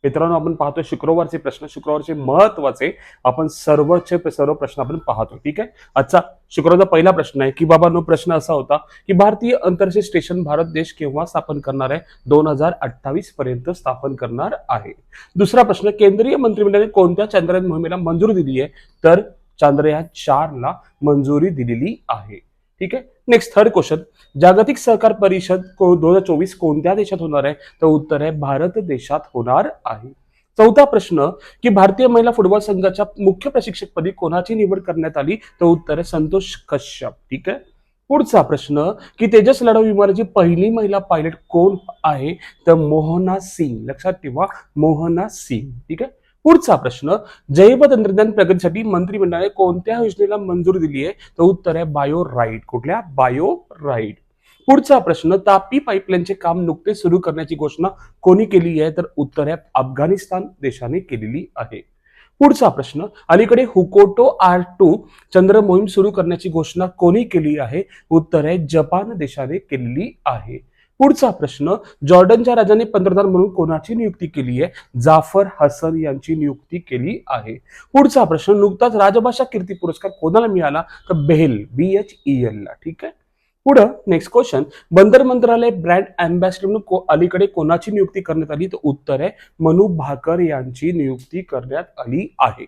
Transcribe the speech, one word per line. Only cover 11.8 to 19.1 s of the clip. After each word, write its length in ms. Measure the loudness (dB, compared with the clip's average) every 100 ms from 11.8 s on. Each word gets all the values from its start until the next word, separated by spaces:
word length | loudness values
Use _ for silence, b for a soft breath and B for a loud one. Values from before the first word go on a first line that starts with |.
| -4
आहे? 80 | -6 b b 0
दोन 220 | 2 2
हजार 260 | -2 -2 -4
अठ्ठावीस 500 | -12 -10 -8 -8 -8
पर्यंत 380 | -10 -8 -6 -8
स्थापन 460 | -8 -8 -6 -8 -8
करणार 400 | -10 -8 -8 -10 -6
आहे. 240 | -8 -8 -20 _ B B -2
दुसरा 280 | 2 4
प्रश्न, 260 | 4 2 -2
केंद्रीय 460 | 4 2 4 0 0
मंत्रिमंडळाने 520 | 0 0 2 2 2
कोणत्या 380 | 2 2 2 0
चंद्रयान 400 | -2 0 -2 -2
मोहिमेला 300 | -4 -6 -6
मंजुरी 380 | -4 0 0
दिली 280 | 0 -2 -4
आहे? 80 | -6 b b _
तर 180 | 4